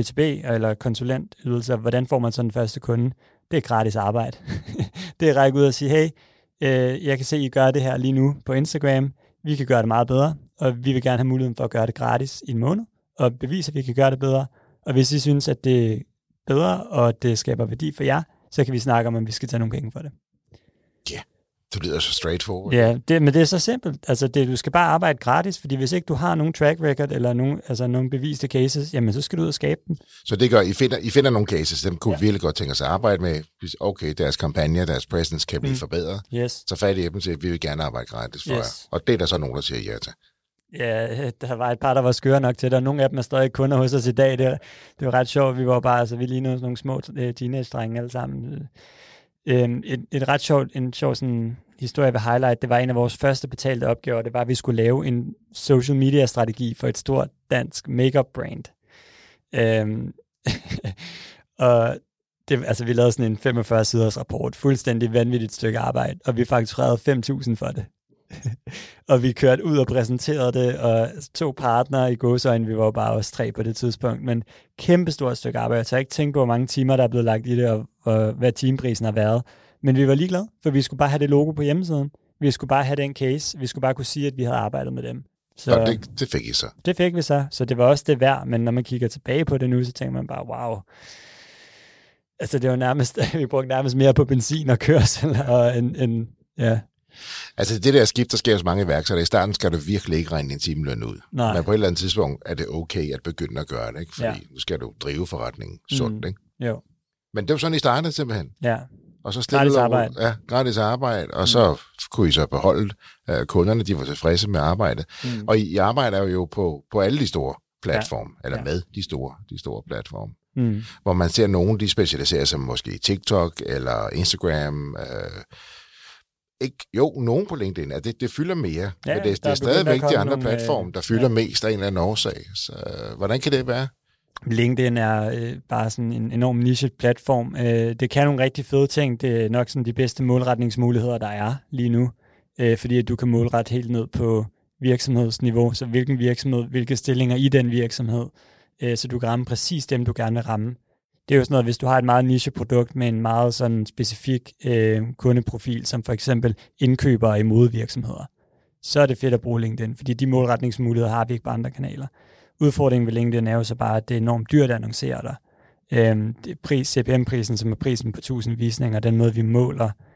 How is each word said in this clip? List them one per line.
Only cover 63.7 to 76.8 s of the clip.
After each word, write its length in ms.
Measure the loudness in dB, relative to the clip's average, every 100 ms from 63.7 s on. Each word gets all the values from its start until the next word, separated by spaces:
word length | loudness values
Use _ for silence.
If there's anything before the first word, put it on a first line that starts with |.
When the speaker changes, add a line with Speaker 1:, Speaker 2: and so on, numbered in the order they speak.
| 0
Speaker 1:
siders 340 | 2 2 0 -2
rapport, 380 | -8 -6 -6 -2
fuldstændig 560 | 0 0 0 0 2
vanvittigt 400 | 2 2 0 -2
stykke 240 | -4 -4 -2
arbejde, 400 | -2 -2 -2 -4 -4
og 100 | -2
vi 80 |
fakturerede 540 | 2 0 0 0 0 2
fem 240 | 2 0
tusind 340 | 0 -4 -4 -4
for 100 | -4
det. 180 | -8 -10 _ _ _ _
<laughs> 160 | -8 -8 -8 -12 -16 -18 -10 2
Og 140 | 2
vi 100 | 2
kørte 320 | 4 4 4
ud 140 | 2 2
og 80 | 2
præsenterede 640 | 0 0 -2 -2 0 0
det, 260 | 2 0 0
og 300 | 2 2 0 -4 -12
to 200 | -6 -4 -2
partnere 560 | 2 2 2 0 0
i 40 | 0
gåseøjne, 500 | 2 2 2 0 0
vi 100 | 2
var 140 | 2
bare 220 | 2 -2
os 180 | -2 -4
tre 220 | -6 -6
på 100 | -4
det 140 | -6 -2
tidspunkt, 460 | -4 -2 -4 -4
men 200 | -4 -4 -6 -18 _ -6
kæmpestort 600 | 4 4 4 -2 -4 -2
stykke 200 | -4 -2
arbejde. 260 | 0 0
Så 120 | 0 -2
jeg 20 |
har 20 |
ikke 100 | -2
tænkt 240 | -2 0
på, 40 | 2
hvor 80 | 2
mange 200 | 2 0
timer, 300 | 0